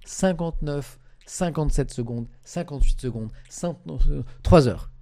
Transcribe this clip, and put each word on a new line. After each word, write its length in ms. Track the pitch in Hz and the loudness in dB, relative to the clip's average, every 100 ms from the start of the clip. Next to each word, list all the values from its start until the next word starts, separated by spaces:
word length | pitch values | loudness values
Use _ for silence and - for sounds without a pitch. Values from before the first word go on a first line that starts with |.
| - | -16
cinquante-neuf, 960 | - 190 175 165 - 147 143 131 - - - - | -2 0 0 -4 -4 -4 -4 -6 -14 -20 -20 -14
cinquante-sept 640 | - 180 165 147 139 135 | -6 -4 -2 0 0 0
secondes, 360 | - 117 117 120 - | -4 -6 -8 -10 -14
cinquante-huit 580 | - 175 175 143 - - | -12 -10 -6 2 2 2
secondes, 300 | 127 113 110 - - | -2 -6 -10 -14 -18
cinq, 280 | - 175 - 165 | -8 -8 -8 -6
euh, 360 | 139 - 143 123 - | 2 2 2 -4 -4
trois 240 | - 175 127 | 6 6 6
heures. 240 | 90 - - | 0 -8 -18